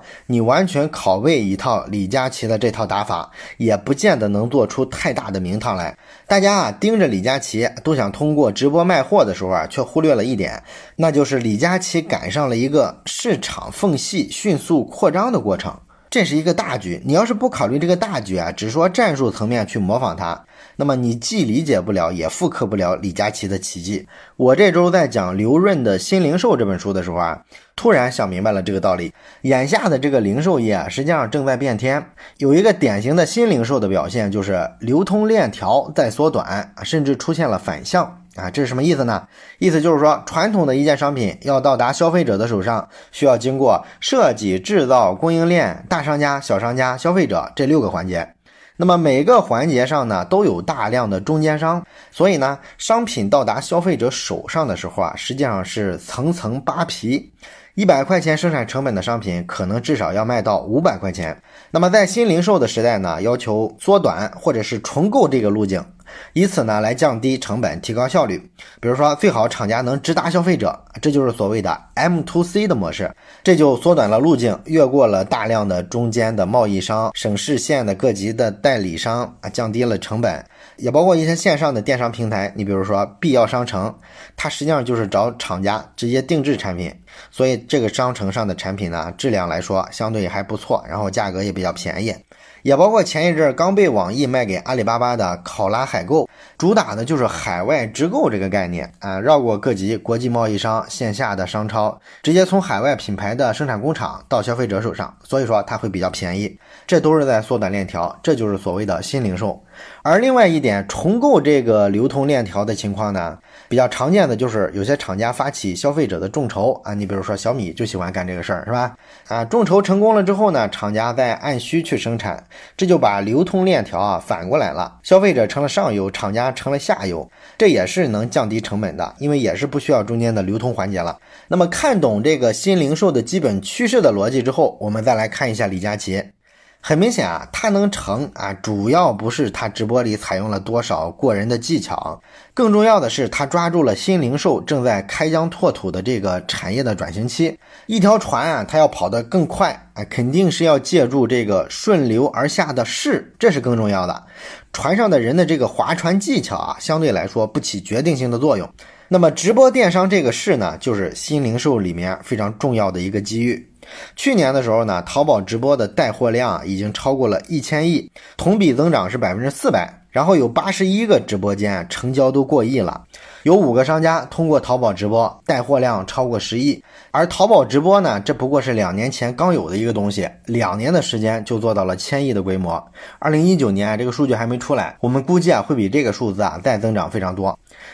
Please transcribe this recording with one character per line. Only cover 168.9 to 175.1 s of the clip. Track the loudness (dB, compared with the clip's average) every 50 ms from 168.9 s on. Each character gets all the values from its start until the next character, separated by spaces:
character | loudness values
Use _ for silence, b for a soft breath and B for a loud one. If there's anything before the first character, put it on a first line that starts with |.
| 2 2 0 -2
是 | -2
百 | -2 -2 -2 -2
分 | -2 -4
之 | -4
四 | -4 -2 -2 0
百。 | 2 0 0 -2 -10 -20 _ _
然 | -2 0 4
后 | 4 4
有 | 4 4
八 | 2 0 0 -2 -2
十 | -2 0 0
一 | 2 2 2 2
个 | 4 2 2
直 | 2 0 -4
播 | -2 0 -2 -2
间 | 0 -2 -2 -2
啊， | -2 -6 -8
成 | -10 -6 -4 -2 2
交 | 2 2 4
都 | 4 2 2
过 | 2 2 2
亿 | 2 2 0 0
了， | 0 -2 -4 -8 -12 _ B B B B B B B
有 | 4 6
五 | 6 6 4
个 | 4 2 2
商 | 2 2 2
家 | 2 2 2 0 -2
通 | -6 -4 -2 2 2
过 | 2 2
淘 | 2 2 0
宝 | 2 2 0
直 | 0 0 -2
播 | 0